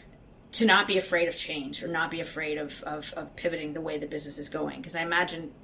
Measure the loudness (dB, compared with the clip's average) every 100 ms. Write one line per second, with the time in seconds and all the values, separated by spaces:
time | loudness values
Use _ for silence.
0 | -20 -20 -20 -20 -4 4 8 8 6 2
1 | 4 2 2 0 -4 -4 -6 -6 -4 -2
2 | 0 -2 -4 -4 -4 -4 -4 -6 -6 -6
3 | -6 -8 -8 -2 -2 -2 -4 -4 -4 -4
4 | -4 -6 -6 -6 -4 -4 -4 -6 -6 -4
5 | 2 4 2 0 -8 -12